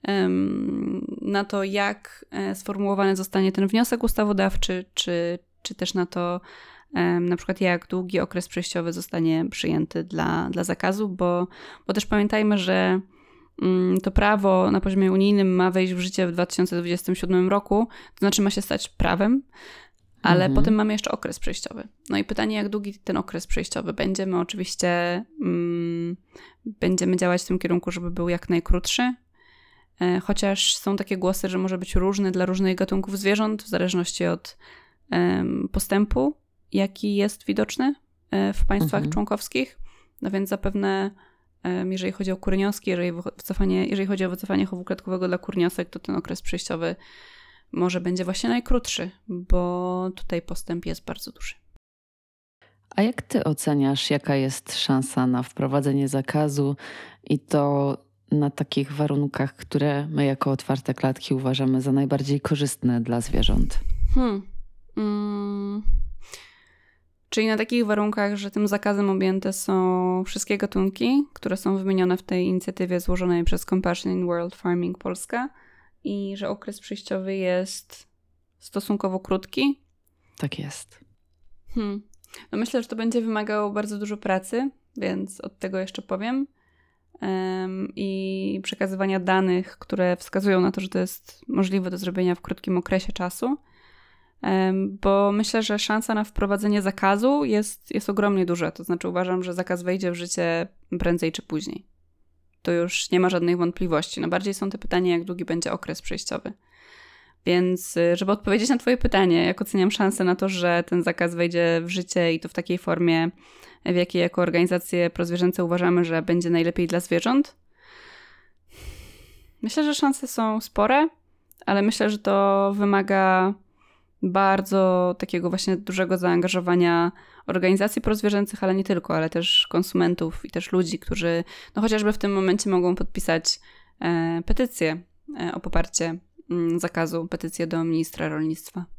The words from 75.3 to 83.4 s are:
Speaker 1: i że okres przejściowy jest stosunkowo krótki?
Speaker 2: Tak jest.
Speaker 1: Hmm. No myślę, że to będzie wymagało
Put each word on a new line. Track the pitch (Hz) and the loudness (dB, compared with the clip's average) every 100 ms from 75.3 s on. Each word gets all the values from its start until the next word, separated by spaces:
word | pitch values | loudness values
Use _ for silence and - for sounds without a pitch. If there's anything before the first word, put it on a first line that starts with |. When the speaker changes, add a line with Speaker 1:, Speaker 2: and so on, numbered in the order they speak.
| 233 262 - _ _ _ _ | -6 -6 -10 _ _ _ _
Speaker 1:
i | - 202 196 196 | -6 -6 -6 -6
że | 202 | -6
okres | 202 - 208 | -6 -10 -14
przejściowy | - 202 - 196 190 196 | -12 -12 -6 -6 -4 -2
jest | 185 180 190 - - - - _ _ _ _ _ | 0 0 -2 -8 -14 -20 -20 _ _ _ _ _
stosunkowo | - 202 - 208 196 185 | -8 -8 -4 -2 -2 -4
krótki? | 190 190 - - 277 277 _ _ _ _ _ - | -2 -4 -2 0 0 0 _ _ _ _ _ -8
Speaker 2:
Tak | 143 - | -8 -8
jest. | 147 - - - - _ _ _ - - - - | -12 -14 -18 -20 -20 _ _ _ -20 -20 -8 -4
Speaker 1:
Hmm. | 208 202 - - _ - - | -4 -6 -10 -20 _ -20 -10
No | 214 | -4
myślę, | 233 247 | -2 -2
że | 233 | -4
to | 226 | -4
będzie | 226 240 | -2 0
wymagało | 226 214 | 0 -2